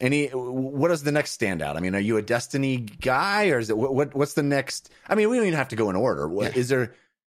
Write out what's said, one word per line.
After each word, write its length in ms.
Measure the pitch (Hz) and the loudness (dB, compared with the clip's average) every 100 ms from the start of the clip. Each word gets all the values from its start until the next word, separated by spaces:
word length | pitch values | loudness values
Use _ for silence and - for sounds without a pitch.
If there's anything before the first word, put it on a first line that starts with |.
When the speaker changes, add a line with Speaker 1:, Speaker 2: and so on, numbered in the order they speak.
Speaker 1:
any, 260 | 127 147 143 | 0 2 0
w-, 240 | 131 123 | -4 -6
what 400 | 127 131 139 170 | -4 -4 0 2
is 120 | 165 | 2
the 80 | 143 | 2
next 260 | 147 - - | 0 -2 -2
standout? 380 | 104 85 73 76 | -2 -2 -4 -2
I 20 | |
mean, 160 | 92 98 | -2 0
are 40 | |
you 180 | 104 110 | 0 0
a 40 | |
Destiny 560 | 104 120 - 143 135 127 | 0 -2 -2 -2 -2 -2
guy, 720 | 107 - 131 131 196 208 202 | -6 -6 0 0 2 2 2
or 100 | 127 | 2
is 100 | 110 | 0
it, 80 | 107 | 0
what, 180 | 135 131 | 0 0
what, 180 | 147 139 | 0 0
what's 180 | 143 | 0
the 100 | - | 0
next? 480 | 143 139 135 - - - - | 0 0 -2 -10 -14 -20 -2
I 80 | 214 | 2
mean, 140 | 214 | 2
we 80 | 247 | 2
don't 80 | 202 | 2
even 100 | 156 | 0
have 120 | 127 | -2
to 60 | 113 | 0
go 120 | 104 | 0
in 60 | 92 | 2
order. 320 | 123 76 76 | 0 0 -2
What, 260 | 95 - 131 | -2 0 0
Speaker 2:
Yeah. 40 | |
Speaker 1:
is 80 | 123 | 2
there, 240 | 131 117 - _ _ | 0 0 -6 _ _